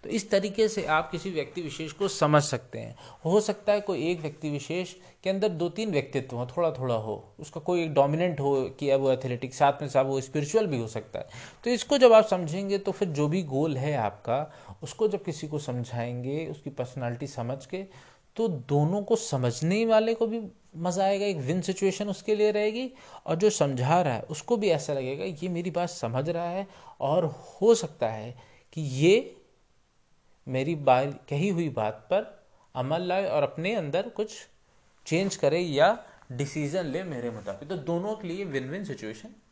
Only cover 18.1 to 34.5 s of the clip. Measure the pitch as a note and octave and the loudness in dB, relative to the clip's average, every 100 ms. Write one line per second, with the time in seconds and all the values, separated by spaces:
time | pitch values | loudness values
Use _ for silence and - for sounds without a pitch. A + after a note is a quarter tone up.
18.1 | _ _ - A3+ D3+ A#2+ C#3+ D3+ G3+ G3+ | _ _ -2 -2 -2 0 2 2 0 0
19.1 | A3+ - C3+ B2 A#2 D#3+ G3+ A3+ A3 A3 | 0 0 0 0 0 0 2 4 4 4
20.1 | A3+ A3+ A3+ G3+ - _ D#3+ F3 F3 G3 | 0 0 -2 -8 -16 _ -6 -2 2 2
21.1 | G3 G3+ E3+ B2+ F3+ F3 F#3 G3 F#3 G#3 | 2 0 -2 -2 -2 0 0 0 0 -4
22.1 | F#3+ - G#3+ G#3+ G#3 G#3+ A3 B3+ - - | -4 -2 2 4 4 0 -2 -6 -10 -20
23.1 | - - E3 G#3 G#3+ C#3+ C3 B2+ E3+ E3 | -14 -4 2 4 4 0 2 4 4 4
24.1 | A#2 - D3+ - A#3+ G3+ D#3 - C#3 C3 | 0 -4 -10 -2 0 2 2 0 -2 -2
25.1 | C#3 F#3+ D3+ F3+ F3 F3 F3 F3 - A#2 | -4 -6 -6 -4 -4 -4 -2 -4 -4 -4
26.1 | B2+ D3 E3+ E3+ F#3 G3 - - - B2+ | -2 -2 -2 -4 -6 -8 -14 -20 -6 -2
27.1 | E3 D#3+ - - - G#3+ A3+ - - A2 | 0 -2 -6 -18 0 4 4 2 -4 -4
28.1 | A2 A2 B2 - - _ - D3 C3 D#3+ | -4 -10 -16 -20 -20 _ -8 -6 4 6
29.1 | A3 - - _ _ _ _ _ _ _ | 6 2 -16 _ _ _ _ _ _ _
30.1 | _ _ _ - C3 C#3 E3+ C3+ B2+ C#3+ | _ _ _ -6 -4 -2 0 4 4 4
31.1 | C#3+ - C#3+ G3 E3+ D#3+ A#2+ G#2+ A2 - | -6 -6 -2 0 0 -2 0 -2 -4 -2
32.1 | F#3+ A3 - _ _ _ B2+ C3 E3 F3+ | -2 -2 -16 _ _ _ -6 -2 -2 0
33.1 | F#3 G3 D3 C#3 D#3+ F3 A3 D3+ D#3+ A3+ | -2 0 0 0 -2 -2 -2 -2 -2 -4
34.1 | - G#3+ - - | -6 -8 -8 -20